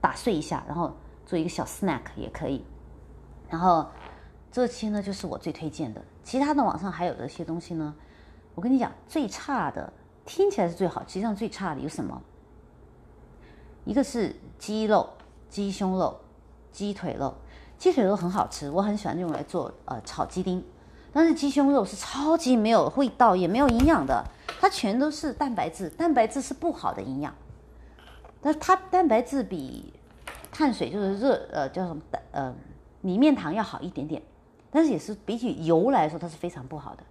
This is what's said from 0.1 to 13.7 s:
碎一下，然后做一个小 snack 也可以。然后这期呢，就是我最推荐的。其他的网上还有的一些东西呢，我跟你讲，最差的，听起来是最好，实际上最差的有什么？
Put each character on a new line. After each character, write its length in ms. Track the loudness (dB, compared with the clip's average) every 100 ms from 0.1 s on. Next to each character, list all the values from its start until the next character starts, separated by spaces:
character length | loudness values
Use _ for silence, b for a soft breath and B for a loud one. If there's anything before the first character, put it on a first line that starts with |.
碎 200 | 0 -2
一 60 | -2
下， 220 | -2 -6 -6
然 80 | -6
后 160 | -6 -6 B B
做 120 | -6 -4
一 60 |
个 60 | -2
小 160 | -4
snack 380 | -8 -4 -4 -4 -6
也 140 | -12 -12
可 200 | -8 -6
以。 140 | -6 -8 -20 -20 -20 -20 -20 -20 -20 -10
然 100 | 0
后 280 | 4 4 2 B B B B B -10
这 160 | -2 -2
期 220 | -2 -4
呢， 120 | -4
就 120 | -4
是 120 | -6 -6
我 120 | -8
最 120 | -8
推 180 | -8 -8
荐 220 | -6 -8
的。 80 | -8 -14 -20
其 160 | -6 0
他 140 | 2
的 100 | 2
网 160 | 2 0
上 140 | -6
还 140 | -4 -4
有 80 |
的 100 | -4
一 40 | -8
些 140 | -8
东 160 | -6 -6
西 140 | -6
呢， 220 | -6 -6 -10 b b b b b
我 60 | -6
跟 100 | 2
你 80 | 2
讲， 140 | 2 -6 -8
最 180 | -4 -4
差 440 | -6 -6 -2 -2
的， 200 | -4 -10 -14 -20 _ -20
听 240 | 2 2
起 100 | 4
来 80 | 0
是 60 |
最 120 | 2 -2
好， 140 | -2 -8
实 80 |
际 80 | -4
上 120 | -4
最 140 | -2 -6
差 260 | -6 -6
的 60 | -4
有 80 | -8
什 160 | -6
么？ 160 | -8 -8 -14 -20 -20 -20 -20 -20 -20 -20 -20 -20 -20 -20 B B B